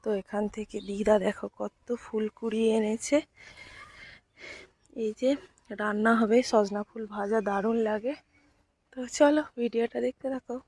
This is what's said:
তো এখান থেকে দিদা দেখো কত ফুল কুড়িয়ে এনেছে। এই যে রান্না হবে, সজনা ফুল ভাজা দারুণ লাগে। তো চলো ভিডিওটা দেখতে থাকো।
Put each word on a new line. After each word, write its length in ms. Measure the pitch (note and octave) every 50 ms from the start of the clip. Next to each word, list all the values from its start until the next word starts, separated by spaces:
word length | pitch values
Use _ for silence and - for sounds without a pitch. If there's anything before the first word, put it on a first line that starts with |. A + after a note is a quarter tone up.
| -
তো 60 | G#3+ G#3+ G3
এখান 240 | F#3 _ - G#3 G#3+ G#3 -
থেকে 200 | A3 G#3+ - - G#3+ G3 G3
দিদা 260 | G3+ G3 G#3+ G#3 G#3+ G#3+ F#3
দেখো 200 | G#3+ G3+ - - G3+ _ _
কত 280 | G#3 G#3 _ _ _ - A#3+ A#3 -
ফুল 200 | - - A3 G#3+ G#3+ _
কুড়িয়ে 340 | - - A3+ G#3+ A3 A3+ A3 A3 A3+
এনেছে। 380 | G#3+ G#3+ A3 A3+ - - C#4+ D4 - _ _ _ - - - - - - - - - - - - - - - - _ _ _ _ - - - - - _ _ _ _ _ - - A3+
এই 60 | G#3+ G#3+ -
যে 100 | B3+ B3+ C#4+ C#4+ - - _ _ _ _ G#3+ G3+ G#3
রান্না 300 | G#3+ G#3 G#3 G#3+ A3+ A#3 A3+
হবে, 180 | A#3 G3+ A3 A#3+ B3+ - -
সজনা 300 | A3 G#3 G3 G3+ G#3 G#3 _
ফুল 140 | _ A3+ A3 G#3 G3+
ভাজা 240 | G#3 G3+ G3+ A3 A3+ G3+ G3+
দারুণ 280 | G3+ G3 F#3+ A3+ A3+ A#3 A3+ G#3+
লাগে। 260 | G#3+ G#3+ G#3+ B3 D4+ - _ _ _ _ _ _ _ _ _ _ _ _ _ _ _
তো 60 | B3+ B3+ A#3+ - -
চলো 240 | D4 D4 D4 D4+ D4+ - _ -
ভিডিওটা 400 | A#3+ A#3 - A3+ A#3 A#3 - A#3+ A#3+
দেখতে 220 | B3 C4 _ - C4+ C4+
থাকো। 220 | B3+ _ _ A#3+ B3+ -